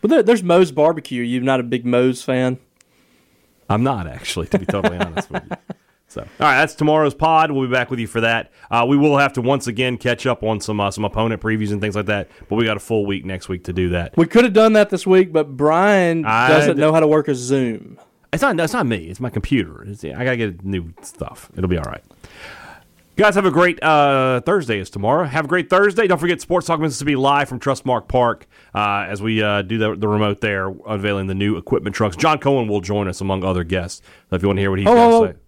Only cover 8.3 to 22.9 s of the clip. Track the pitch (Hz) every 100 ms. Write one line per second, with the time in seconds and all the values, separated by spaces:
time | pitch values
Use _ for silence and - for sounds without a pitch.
8.3 | 113 - _ - 117 120 143 151 143 139
9.3 | 135 120 139 135 110 127 123 127 120 131
10.3 | 120 110 107 - 104 101 98 104 - 113
11.3 | 110 110 110 107 104 107 101 101 104 95
12.3 | - - 107 113 104 - 113 101 98 95
13.3 | 95 - 90 - 90 90 87 85 - 165
14.3 | 226 240 196 220 214 208 185 - 185 185
15.3 | 160 147 131 147 160 202 196 175 165 143
16.3 | 113 127 156 147 135 151 160 156 156 151
17.3 | 131 123 135 123 110 - - _ _ _
18.3 | - 277 175 160 247 147 104 80 98 123
19.3 | 110 - 135 85 - 101 101 76 69 127
20.3 | 123 110 87 95 98 82 82 - - -
21.3 | - - - 90 90 71 - _ _ -
22.3 | - - - - - _